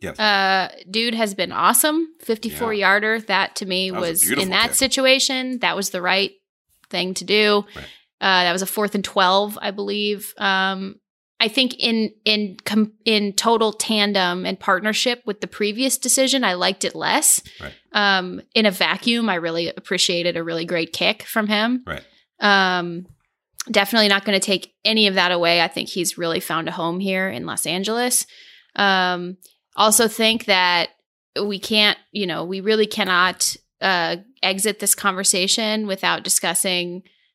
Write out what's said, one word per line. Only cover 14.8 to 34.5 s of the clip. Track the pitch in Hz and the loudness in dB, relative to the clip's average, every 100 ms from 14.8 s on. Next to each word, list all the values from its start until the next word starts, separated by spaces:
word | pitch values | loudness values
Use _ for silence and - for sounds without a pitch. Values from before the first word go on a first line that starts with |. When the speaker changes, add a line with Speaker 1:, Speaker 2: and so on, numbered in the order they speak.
| 214 214 254 240 | 0 0 -2 -2
Speaker 2:
with | - 202 | -6 -8
the | - | -8
previous | - 208 214 262 - | -4 -4 0 -2 0
decision, | 247 262 262 262 | 0 2 2 2
I | 220 | 0
liked | 180 180 196 | 0 0 0
it | 165 | -4
less. | 165 151 247 - - - - | -4 0 2 2 0 -2 -16
Speaker 1:
Right. | - - _ | -16 -16 _
Speaker 2:
Um, | 214 202 190 180 185 - | 0 2 2 -2 -8 -2
in | 220 214 | 2 2
a | |
vacuum, | 185 165 185 240 233 220 | 2 0 0 0 2 0
I | 180 | 0
really | 165 165 170 | -2 -2 -4
appreciated | - - 180 - 175 175 170 | -6 -4 0 0 0 -2 -2
a | |
really | 165 165 170 | -4 -4 -2
great | 170 165 | -2 -2
kick | - 180 214 | -2 -2 -2
from | - 226 208 | -4 -4 0
him. | 208 226 247 - | 0 0 -2 -4
Speaker 1:
Right. | - - _ _ - | -12 -14 _ _ -2
Speaker 2:
Um, | 208 196 185 180 175 170 180 _ _ _ _ - - | 2 4 4 0 -4 -8 -12 _ _ _ _ -14 -2
definitely | 208 196 226 208 | 0 2 4 4
not | 196 | 2
gonna | 214 190 | 2 0
take | 196 185 - _ | 0 -2 -4 _
any | 220 220 202 | 0 2 2
of | |
that | 190 180 | 4 2
away. | 175 170 170 | 2 2 2
I | 165 | 2
think | 175 - | -2 -6
he's | 185 170 - | -4 -4 -4
really | 170 170 | -4 -2
found | - 165 165 | -2 -4 -4
a | |
home | 175 165 180 | -4 -4 -2
here | 196 185 190 | -2 -2 -4
in | 123 160 | -6 -8
Los | 104 156 | -6 -4
Angeles. | 180 202 233 247 - - - - - _ - | -4 -2 -2 -2 -2 -4 -12 -20 -20 _ -2
Um, | 202 190 180 180 175 185 - _ _ - | 2 2 0 -2 -6 -10 -18 _ _ 2
also | 214 214 226 | 4 4 2
think | 226 220 226 - | 2 2 2 2
that | 185 180 175 - _ _ _ _ - | 2 4 2 -2 _ _ _ _ -4
we | 208 196 | -4 -4
can't, | - 214 208 - _ | -2 2 2 0 _
you | 208 185 | -6 -4
know, | 160 | -4
we | 170 190 | -4 -4
really | 190 214 208 | 0 2 2
cannot, | 220 190 180 180 180 - - _ - | 0 0 2 2 0 -4 -4 _ -4
uh, | 190 180 165 175 214 _ | 0 0 0 -4 -10 _
exit | 185 | -2